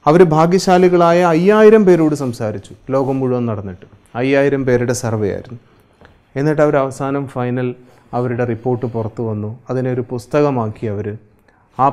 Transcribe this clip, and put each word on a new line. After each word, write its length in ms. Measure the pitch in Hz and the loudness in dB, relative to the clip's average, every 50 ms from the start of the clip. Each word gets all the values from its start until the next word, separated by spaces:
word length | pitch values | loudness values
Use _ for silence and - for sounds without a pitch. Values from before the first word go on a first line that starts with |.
| - 143 | 0 2
അവർ 120 | 151 180 185 170 151 | 4 6 6 4 4
ഭാഗ്യശാലികളായ 840 | 156 160 170 180 190 180 190 180 180 185 180 180 175 175 170 170 175 180 175 | 4 2 2 2 0 2 2 4 4 4 4 4 4 4 4 4 4 2 2
അയ്യായിരം 520 | 160 160 175 196 214 214 220 214 220 220 208 185 | 2 2 2 4 4 6 6 6 6 6 6 6
പേരോട് 280 | 180 165 160 151 151 139 | 4 4 4 0 0 -2
സംസാരിച്ചു, 520 | 143 127 120 - 120 107 107 104 - - - - _ - 131 | -4 -6 -6 -6 -6 -8 -8 -8 -12 -16 -20 -18 _ -4 -4
ലോകം 220 | 135 139 127 139 135 | -2 -2 -2 -2 -2
മുഴുവൻ 220 | 131 127 123 123 120 117 | -2 -2 -2 -2 -2 -4
നടന്നിട്ട്. 380 | 110 101 101 98 92 - - - - _ _ _ - 117 | -6 -6 -8 -12 -14 -16 -20 -20 -20 _ _ _ -8 -6
അയ്യായിരം 420 | 127 135 139 139 139 143 139 135 135 131 | -2 0 2 2 2 2 0 -2 0 0
പേരുടെ 280 | 123 120 123 120 127 117 | 0 0 0 -2 -4 -4
സർവേ 280 | - 117 110 107 107 98 90 | -4 -4 -4 -2 -2 -4 -4
ആയിരുന്നു. 240 | 95 - - 117 120 - _ _ _ _ _ _ _ - - _ _ _ _ - 135 | -6 -10 -14 -18 -20 -20 _ _ _ _ _ _ _ -20 -20 _ _ _ _ -8 -4
എന്നിട്ട് 220 | 139 156 151 143 151 | -2 -2 0 2 2
അവർ 100 | 151 147 143 135 | 2 2 0 0
അവസാനം 400 | 135 127 - 143 135 139 143 143 127 - | -2 -4 -6 -6 -6 -6 -6 -6 -8 -6
ഫൈനൽ 340 | 131 123 123 123 127 127 123 123 - - _ _ _ _ _ - 120 | -6 -4 -4 -4 -4 -4 -6 -6 -10 -16 _ _ _ _ _ -6 -4
അവരുടെ 260 | 123 127 123 117 123 117 | -4 -4 -2 -2 -4 -4
റിപ്പോർട്ട് 340 | 117 110 - 127 123 110 123 120 113 | -4 -4 -4 -4 -4 -4 -4 -6 -6
പുറത്തു 300 | 117 110 107 - - 120 113 | -6 -8 -6 -8 -8 -6 -6
വന്നു. 200 | 107 104 104 107 113 127 _ - | -6 -6 -8 -10 -12 -14 _ -8
അതിനെ 200 | 127 127 127 127 127 | -6 -4 -4 -4 -4
ഒരു 80 | 123 120 - | -6 -6 -8
പുസ്തകമാക്കി 760 | 127 120 113 - - 151 147 147 139 123 113 107 107 - - 110 101 | -10 -12 -8 -4 -2 0 0 0 0 -2 -4 -6 -8 -8 -8 -8 -6
അവർ. 140 | 101 104 107 104 113 - _ _ _ _ _ _ _ _ _ _ - | -8 -8 -10 -10 -12 -16 _ _ _ _ _ _ _ _ _ _ -2
ആ 100 | 127 139 | 0 0